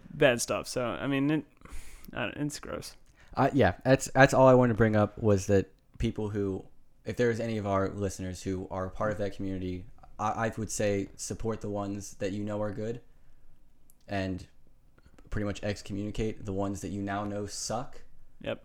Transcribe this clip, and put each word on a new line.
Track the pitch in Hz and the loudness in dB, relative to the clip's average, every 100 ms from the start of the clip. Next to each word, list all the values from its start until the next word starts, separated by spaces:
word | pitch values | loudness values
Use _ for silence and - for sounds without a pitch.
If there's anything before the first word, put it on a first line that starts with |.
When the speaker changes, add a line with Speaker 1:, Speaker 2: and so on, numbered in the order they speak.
| - | -6
Speaker 1:
bad | - 131 120 | 4 6 6
stuff. | - 104 - | 2 -2 -2
So, | 127 | -4
I | 120 73 123 | -2 -2 0
mean, | 135 143 | 2 2
it, | 156 - - - - - - - - | 0 -2 -14 -12 -10 -10 -12 -12 -6
I | |
don't, | 120 - | -6 -4
it's | 147 - | -6 -6
gross. | - - - - - - - - | -10 -10 -10 -18 -20 -20 -8 0
Speaker 2:
Uh, | 135 | 2
yeah, | 139 95 - 127 | 4 4 4 4
that's, | 135 - 131 | 4 4 6
that's | 135 | 6
all | 120 131 | 8 10
I | 127 | 10
wanted | 123 | 6
to | 113 | 4
bring | 110 107 | 4 6
up | 104 - | 2 2
was | 110 98 95 | 2 4 4
that | 98 92 - _ - | 4 2 -6 _ -4
people | 117 107 107 | -4 -2 -4
who, | 104 98 95 - - - - - | -2 -2 -4 -8 -20 -20 -14 -6
if | 107 | 0
there's | 120 113 | 2 2
any | 117 110 | -2 -2
of | 101 | 0
our | 98 95 | 2 0
listeners | 98 95 - 92 90 | 0 -2 -2 -8 -6
who | 98 92 95 | -4 -4 -4
are | 92 92 | -6 -6
a | |
part | - 107 | -2 -2
of | 101 | -2
that | 101 - | -4 -4
community, | 98 95 92 90 92 - - - | -6 -4 -4 -6 -10 -18 -14 -4
I, | 107 - 113 | -2 0 -2
I | 110 | -2
would | 107 | -4
say | - 107 101 - - | 0 2 2 -2 -8
support | - 101 113 107 | -8 -4 -4 -4
the | 107 | -4
ones | 101 98 101 98 - | -4 -4 -6 -8 -6
that | 101 | -4
you | 104 | -2
know | 104 104 | -4 -2
are | 107 | -4
good, | 104 107 127 - - - - - - - - - - - | -4 -6 -6 -10 -20 -20 -18 -16 -18 -20 -20 -20 -18 -6
and | 101 95 90 - - - - - - - - - | -2 -2 -4 -10 -20 -20 -20 -20 -20 -20 -20 -4
pretty | 113 104 | -2 -2
much | 95 | -4
excommunicate | 104 98 - 101 104 - 110 107 | -4 -4 -6 -6 -4 -2 -2 -4
the | 107 | -4
ones | 95 98 98 | -2 -2 -4
that | 95 | -6
you | 101 | -4
now | 101 101 104 | -4 -4 -4
know | 101 101 | -6 -6
suck. | - - 110 135 - - - - - | -8 -6 -6 -6 -10 -12 -14 -16 -10
Speaker 1:
Yep. | 107 - | -8 -8